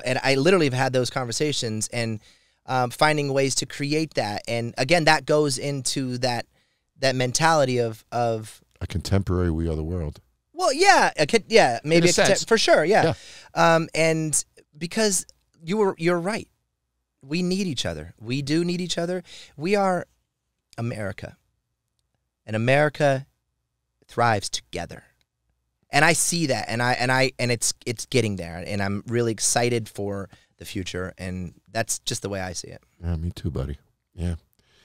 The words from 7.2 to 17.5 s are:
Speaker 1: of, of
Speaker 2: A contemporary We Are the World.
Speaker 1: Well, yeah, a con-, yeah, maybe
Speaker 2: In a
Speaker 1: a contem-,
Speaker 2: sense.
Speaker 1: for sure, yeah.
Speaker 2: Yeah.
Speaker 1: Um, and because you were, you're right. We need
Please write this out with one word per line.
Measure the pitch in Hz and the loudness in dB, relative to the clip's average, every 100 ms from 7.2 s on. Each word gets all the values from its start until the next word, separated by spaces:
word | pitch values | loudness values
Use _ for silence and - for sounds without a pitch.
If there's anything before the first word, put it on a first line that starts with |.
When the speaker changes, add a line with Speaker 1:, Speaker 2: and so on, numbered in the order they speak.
| 127 123 160 160 131 123 | 0 2 4 4 2 2
Speaker 1:
of, | 117 107 - | -2 -4 -8
of | 117 117 113 110 - _ - | -2 -2 -2 -6 -18 _ -12
Speaker 2:
A | - | -8
contemporary | 87 - 98 92 90 87 | -6 0 0 0 0 0
We | 80 82 | 0 -2
Are | 78 | -4
the | |
World. | 78 90 73 - _ _ _ | -4 -4 -6 -10 _ _ _
Speaker 1:
Well, | 320 359 | -2 -2
yeah, | 277 392 330 190 - | 4 6 6 4 0
a | 151 | 0
con-, | 226 - | 0 4
yeah, | 220 147 117 | 4 6 2
maybe | 147 170 170 | 2 4 4
Speaker 2:
In | |
a | |
Speaker 1:
a | |
contem-, | 175 196 | 4 4
Speaker 2:
sense. | 185 | 2
Speaker 1:
for | 165 226 | 2 2
sure, | - 269 | 4 4
yeah. | 160 214 120 - - - - 156 | 6 4 4 0 -8 -20 -8 2
Speaker 2:
Yeah. | 170 165 | 4 4
Speaker 1:
Um, | 160 151 | 2 0
and | 160 160 156 139 - _ _ 151 | 2 2 0 -4 -4 _ _ -12
because | 175 226 214 190 - _ _ _ | -8 0 0 0 -4 _ _ _
you | 165 214 | -6 0
were, | 196 160 | 0 0
you're | 165 175 | 0 0
right. | 175 220 - _ _ _ _ _ _ _ | -2 -6 -10 _ _ _ _ _ _ _
We | 135 165 | -6 -4
need | 180 | -2